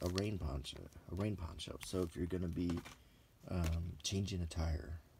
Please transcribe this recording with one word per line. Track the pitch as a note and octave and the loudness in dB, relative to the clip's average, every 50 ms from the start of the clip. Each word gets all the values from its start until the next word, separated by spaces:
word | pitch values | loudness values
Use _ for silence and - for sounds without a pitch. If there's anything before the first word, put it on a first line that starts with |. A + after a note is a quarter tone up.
| - | 2
a | F2 F2+ | 2 2
rain | F#2+ G2+ G#2+ G#2+ F2+ | 2 2 2 2 0
poncho, | - D2 D2 C#2 - - - - - - - - - - | 0 0 0 -2 -2 -4 -8 -10 -10 -12 -14 -16 -10 -6
a | E2+ | -2
rain | F2 G2+ G#2+ G#2 | 0 0 0 0
poncho. | F2+ F2 E2 - - - - - - - | 0 -2 -6 -6 -6 -8 -8 -8 -8 -6
So | - - F#2 | -2 0 2
if | F2+ F2 - | 2 2 0
you're | - F2 | 0 -2
gonna | F2 F#2+ F2+ F2+ F2 | 0 0 0 0 0
be, | E2+ - F2+ F2 E2+ F2 - - - - - - - - - - - - - - | 0 2 2 2 2 0 -2 -4 -10 -16 -20 -20 -20 -20 -20 -20 -20 -14 -6 0
um, | F#2+ F2+ E2+ E2 E2 E2 E2+ F2 - - | 2 2 4 4 4 2 2 0 -4 -4
changing | - - G2+ G2 G2 F#2+ G2 F2+ | -2 0 2 2 2 2 2 0
a | F2 | 0
tire | E2 - E2+ D#2+ D#2+ D#2 D2 - - E2 E2 - - - - | 0 2 2 2 4 4 2 0 -2 -6 -8 -10 -12 -20 -20